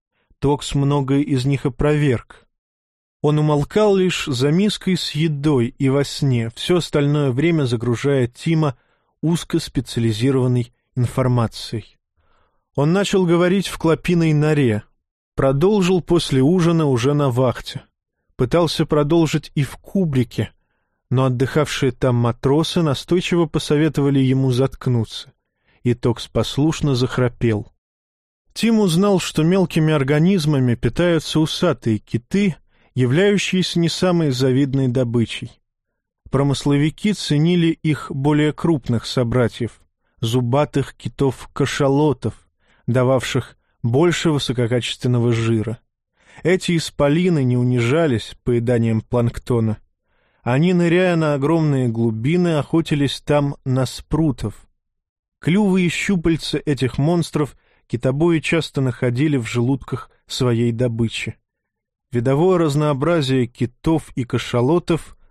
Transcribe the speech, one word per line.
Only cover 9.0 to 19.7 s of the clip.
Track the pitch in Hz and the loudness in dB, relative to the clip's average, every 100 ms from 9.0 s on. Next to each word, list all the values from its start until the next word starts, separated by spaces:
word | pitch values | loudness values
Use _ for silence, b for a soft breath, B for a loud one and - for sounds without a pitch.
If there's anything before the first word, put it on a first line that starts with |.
| _ _ | _ _
узкоспециализированной | 151 156 - 165 - 135 - 120 113 107 131 131 127 123 120 _ _ | -2 -2 -2 -4 -4 -6 -4 -2 -2 0 0 2 2 0 -2 _ _
информацией. | 127 120 - 123 123 110 - - 110 - _ _ _ _ _ _ _ _ - | -4 -2 0 0 0 -2 -6 -10 -10 -12 _ _ _ _ _ _ _ _ -2
Он | 151 | 0
начал | 190 196 196 175 | 2 2 0 2
говорить | 175 180 196 - | 2 2 0 -2
в | - | -2
клопиной | 160 156 - 170 160 | 0 0 0 0 2
норе, | 147 151 147 123 104 - _ _ _ _ | 2 2 2 2 0 -6 _ _ _ _
продолжил | - 135 139 185 214 180 185 | -2 0 2 2 2 2 0
после | - 170 - 135 | 2 0 2 2
ужина | 135 185 165 165 147 | 4 4 2 2 2
уже | 123 135 | 2 2
на | 147 143 | 2 0
вахте. | 120 131 - - - - _ _ _ _ - | 2 0 -2 -10 -14 -16 _ _ _ _ -4
Пытался | 123 165 165 - 156 | 0 2 0 0 0
продолжить | 151 147 170 156 156 - 156 | 0 2 2 2 -2 -4 -4
и | |
в | 131 | -4